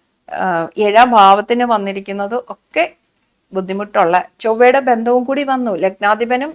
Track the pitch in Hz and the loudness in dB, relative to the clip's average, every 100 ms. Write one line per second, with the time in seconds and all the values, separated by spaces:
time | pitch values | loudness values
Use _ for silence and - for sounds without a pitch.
0 | _ _ - - 185 170 165 - 208 208 | _ _ -14 -6 -4 -4 -4 -2 2 4
1 | 247 233 196 196 214 240 247 220 196 196 | 6 6 6 4 0 -2 0 -2 -4 -8
2 | 196 196 202 240 - 202 _ - 330 - | -10 -8 -6 -8 -10 -18 _ -4 -4 -6
3 | _ _ _ _ _ 190 185 196 208 214 | _ _ _ _ _ -8 -6 -8 -4 0
4 | 175 180 170 _ 220 220 247 269 262 233 | 2 2 -2 _ -4 2 4 4 2 0
5 | 226 247 247 269 277 262 247 180 190 196 | 0 -2 -2 -4 -2 -4 -4 -4 -4 -2
6 | 208 214 233 254 294 | 0 0 -2 -4 -6